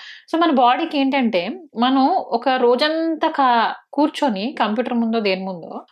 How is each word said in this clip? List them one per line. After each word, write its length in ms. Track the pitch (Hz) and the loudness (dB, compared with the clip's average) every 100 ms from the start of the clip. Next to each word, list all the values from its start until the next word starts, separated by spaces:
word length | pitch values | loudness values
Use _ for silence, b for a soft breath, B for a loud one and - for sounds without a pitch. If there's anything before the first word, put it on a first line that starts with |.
| B B - 320 | B B -6 0
So, 60 | |
మన 100 | 339 | 2
బాడీకి 480 | 269 240 269 320 294 | 4 4 2 -2 -2
ఏంటంటే, 500 | 269 277 233 180 185 370 311 220 | 0 0 0 0 -2 -8 -12 -2
మనం 300 | 254 269 269 | 2 2 2
ఒక 420 | 381 - 233 277 | 0 -2 -2 0
రోజంతా 800 | 254 240 240 302 320 330 311 320 | 2 2 2 2 0 -2 -2 -2
కా-, 460 | 320 262 240 202 - _ | 2 2 4 0 -4 _
కూర్చొని 640 | - 302 - 285 190 233 - | -2 -2 0 -2 -2 -6 -4
కంప్యూటర్ 340 | 214 214 240 | -2 -2 -2
ముందో 260 | 240 226 226 | -2 -2 0
దేని 240 | 208 190 | 0 -2
ముందో 420 | 190 175 160 214 - | -4 -10 -12 -16 -16